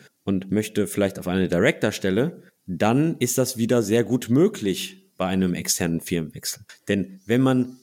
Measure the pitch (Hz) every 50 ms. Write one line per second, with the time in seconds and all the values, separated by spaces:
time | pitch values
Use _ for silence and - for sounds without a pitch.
0 | - _ _ _ - - 98 92 95 95 95 107 107 - - 107 101 90 - -
1 | 101 95 95 98 92 90 87 95 92 85 87 85 101 139 165 - - 110 101 -
2 | - 95 95 104 131 170 - - - - _ _ _ - 92 80 104 107 117 139
3 | 151 165 160 - 127 123 - - 127 123 - 110 117 113 123 120 113 95 107 117
4 | 117 98 120 123 - 110 117 139 175 220 220 - 110 98 90 - - - - -
5 | _ _ _ - 92 90 95 95 95 90 87 - - - - - 92 85 85 82
6 | - - 90 85 80 73 - - - - - - - - - - _ - 104 101
7 | 90 - - - _ - 113 127 131 131 131 127 123 127 - -